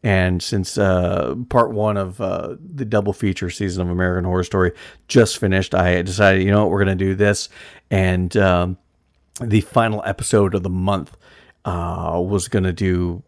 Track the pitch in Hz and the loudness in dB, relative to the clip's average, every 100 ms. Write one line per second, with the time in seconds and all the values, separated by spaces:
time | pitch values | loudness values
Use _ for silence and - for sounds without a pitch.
0 | 113 95 92 90 - 104 90 - 101 92 | 2 2 2 -2 -2 -4 -4 0 2 2
1 | 87 - 62 80 123 127 117 107 107 101 | 0 -2 -4 -6 -2 0 0 0 -2 -2
2 | 95 95 95 92 - - 185 151 110 107 | -6 -6 -6 -6 -8 -12 -14 -10 -2 0
3 | 101 - 104 95 90 - 101 90 90 87 | 0 -2 -2 -2 -6 -4 -4 -2 -2 0
4 | 90 90 90 90 90 98 90 - - - | 0 0 0 -2 0 0 0 -2 -20 -20
5 | _ 131 110 - 101 95 95 92 90 90 | _ 4 4 2 0 0 0 0 2 2
6 | 92 92 101 95 95 104 104 98 98 92 | 0 4 4 4 4 2 2 2 0 0
7 | 95 95 101 101 - - - - _ 98 | -2 2 2 2 -4 -16 -20 -20 _ 0
8 | 95 90 90 101 95 87 90 92 _ _ | 2 2 0 2 2 2 0 -6 _ _
9 | _ _ _ - 120 107 - 120 113 107 | _ _ _ -12 0 0 2 0 0 -2
10 | 95 98 - 110 101 98 92 90 92 98 | -6 -6 0 2 2 0 -4 -4 -2 -2
11 | 73 - _ - _ _ - 87 87 87 | -6 -18 _ -20 _ _ -6 -4 -4 -6
12 | 82 85 90 101 - 104 92 85 95 90 | -4 -2 0 -2 -2 0 0 0 0 0
13 | 90 85 | -2 -6